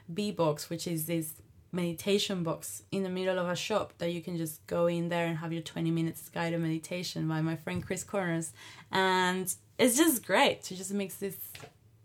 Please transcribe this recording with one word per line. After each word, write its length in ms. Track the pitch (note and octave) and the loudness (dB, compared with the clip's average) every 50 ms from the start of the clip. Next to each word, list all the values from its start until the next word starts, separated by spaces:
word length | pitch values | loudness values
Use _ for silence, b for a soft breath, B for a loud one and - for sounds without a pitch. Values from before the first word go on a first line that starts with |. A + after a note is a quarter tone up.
| B - | B -8
bee 180 | E3 G#3 G#3 G#3 | -4 -2 -2 -2
box, 380 | F3 E3 E3 D3+ D3 - - - | 0 2 2 2 2 0 -4 -6
which 180 | F3 D#3+ - | -6 -6 -4
is 200 | F3 E3+ D#3+ D#3 | -4 -2 -2 -2
this 260 | E3+ E3+ E3 D#3 - - - - - - - - _ | -2 -2 -2 -2 -4 -10 -14 -20 -20 -20 -20 -14 _
meditation 680 | - F3+ F3 E3+ E3 - - G3+ G3 G3 - - G3 F3+ | -4 -2 -2 -2 -2 -2 0 2 2 2 2 0 -2 -2
box 400 | E3 E3 D#3 - - - - - - _ | -2 -2 -4 -4 -6 -10 -12 -12 -8 _
in 140 | F#3+ G3 F#3+ | -2 -2 -2
the 40 | F3+ | -2
middle 300 | F3+ F#3 F#3 F#3 F#3 F3+ | -2 0 0 0 2 2
of 100 | F3 F3+ | 0 0
a 60 | F3 | -2
shop 380 | - - - A3 F#3+ - - - - | -2 -2 0 0 0 0 -2 -6 -4
that 120 | F3 E3+ | -4 -2
you 100 | F3 E3+ | -2 -4
can 160 | E3 F#3 F3 | -4 -4 -4
just 300 | E3 E3 D#3 D#3 - - | -4 -4 -4 -6 -10 -6
go 200 | - F3 F3 E3+ F3 | -2 2 2 4 4
in 200 | E3+ E3+ E3+ E3+ | 4 2 0 0
there 180 | F3 E3+ E3+ E3 | 0 0 0 0
and 100 | E3 D#3 | -2 -4
have 140 | E3+ D#3+ | -4 -4
your 100 | E3 E3 | -4 -6
twenty 280 | D#3+ - - E3 E3 E3 | -6 -6 -4 -2 0 2
minutes 360 | E3 E3 E3 E3 D#3+ - - - | 2 2 2 0 -2 -6 -12 -8
guided 320 | - E3+ E3+ E3 E3+ E3+ | -4 -4 -2 0 0 0
meditation 680 | E3+ D#3+ D#3+ D#3+ - - F3+ F3+ F3 - - E3 D#3+ D#3+ | 0 0 -2 -2 -4 -6 -6 -6 -6 -6 -4 -2 -2 0
by 120 | D#3+ D#3 | 0 0
my 140 | D#3+ D#3+ E3 | 0 0 -2
friend 320 | D#3 - F#3 F3+ F3+ - | -4 -6 -6 -6 -6 -4
Chris 160 | - F#3+ F3+ | -4 -6 -6
Corners. 500 | - - - G3+ F#3 F3 E3 E3 D#3+ - B B B B B B B B | -6 -4 -2 -2 0 0 0 -2 -2 -6 B B B B B B B B
And 640 | - F#3+ F#3+ F#3 F#3 F#3 F#3 F3+ F#3 F#3 F#3 F#3 - - - _ _ - | 2 2 4 4 4 4 4 4 2 0 -2 -2 -4 -6 -12 _ _ 4
it's 180 | - B3 A3+ | 6 6 8
just 300 | C#4 E4+ D#4+ C4 G3+ - | 8 6 6 6 2 2
great 380 | - F#3+ B3 C#4+ G#3+ - - - | 2 6 6 6 6 4 0 -6
to 100 | - F#3 | -10 -10
just 180 | F3+ F#3+ F#3 | -8 -6 -4
mix 220 | G3+ G3+ G3 F#3 - | -2 -2 -2 -4 -6
this, 220 | - G3+ G3 - - - - - - - - - _ _ - - _ | -6 -8 -8 -8 -10 -12 -14 -14 -16 -18 -18 -20 _ _ -20 -20 _